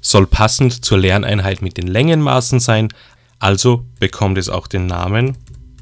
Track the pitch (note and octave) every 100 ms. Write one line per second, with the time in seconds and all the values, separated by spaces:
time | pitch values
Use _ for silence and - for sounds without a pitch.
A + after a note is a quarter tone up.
0 | - G#2 F#2+ - A2 - B2+ - - G2
1 | F#2 G2+ G2+ G#2 G2 F#2+ F#2+ - F2+ G#2
2 | D#3+ D#3 C#3+ B2+ B2 B2+ A#2+ A2 A2 -
3 | - _ _ - G2 G2 B2 A#2+ - -
4 | F#2+ - G2+ F#2+ F2+ F2 - F#2+ F2+ F2
5 | F#2 A2 C3 B2+ - - - -